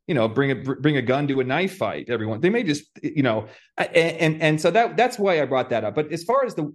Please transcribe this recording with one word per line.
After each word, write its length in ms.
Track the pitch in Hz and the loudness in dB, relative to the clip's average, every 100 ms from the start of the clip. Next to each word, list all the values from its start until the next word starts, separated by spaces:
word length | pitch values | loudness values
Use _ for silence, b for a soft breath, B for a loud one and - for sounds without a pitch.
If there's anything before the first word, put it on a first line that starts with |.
| - | -2
you 80 | |
know, 120 | 151 110 | 2 2
bring 260 | 117 139 | 2 0
a, 20 | |
br-, 220 | 123 131 139 | 0 -4 0
bring 200 | 139 143 | 2 2
a 60 | |
gun 260 | 120 131 147 | 2 0 0
to 120 | 135 | 0
a 40 | |
knife 320 | 127 143 190 - | 0 0 -2 -4
fight, 320 | 107 76 73 | -4 -4 -4
everyone. 320 | 117 107 110 | -4 -4 0
They 80 | 175 | 0
may 140 | 233 | 0
just, 220 | 190 143 - - | 0 -4 -6 -10
you 200 | 147 151 | -10 -4
know, 240 | 131 110 107 B B - | -2 -2 -4 B B -6
a-, 140 | 156 | 0
a-, 300 | 170 165 - | 2 2 2
and, 180 | 165 160 | 0 2
and 180 | 160 156 | 0 2
so 120 | 170 | 2
that, 260 | 196 226 160 | 2 2 2
that's 220 | 247 247 | 0 2
why 240 | 196 165 | 0 2
I 20 | |
brought 240 | 135 131 123 | 2 0 0
that 160 | 117 | -2
up. 100 | 107 | -2
But 160 | 104 151 | -2 -4
as 140 | 165 | -4
far 220 | 165 262 254 | 0 0 0
as 80 | |
the, 180 | 185 151 | -2 -6